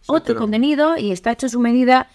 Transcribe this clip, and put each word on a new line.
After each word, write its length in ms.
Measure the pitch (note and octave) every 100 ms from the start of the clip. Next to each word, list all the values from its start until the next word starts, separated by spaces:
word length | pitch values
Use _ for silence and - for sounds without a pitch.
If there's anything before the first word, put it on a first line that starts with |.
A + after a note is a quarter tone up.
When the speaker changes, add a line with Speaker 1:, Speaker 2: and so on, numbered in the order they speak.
Speaker 1:
Sí, 120 | -
Speaker 2:
otro 220 | D#4 -
Speaker 1:
pero 60 | A3+
Speaker 2:
contenido 560 | G#3+ A3 C#4+ D4 D#4 E4
y 140 | G#3
está 200 | F3+ A#3
hecho 140 | A#3 B3+
a 20 |
su 100 | B3
medida 480 | A#3 B3 B3+ B3+ -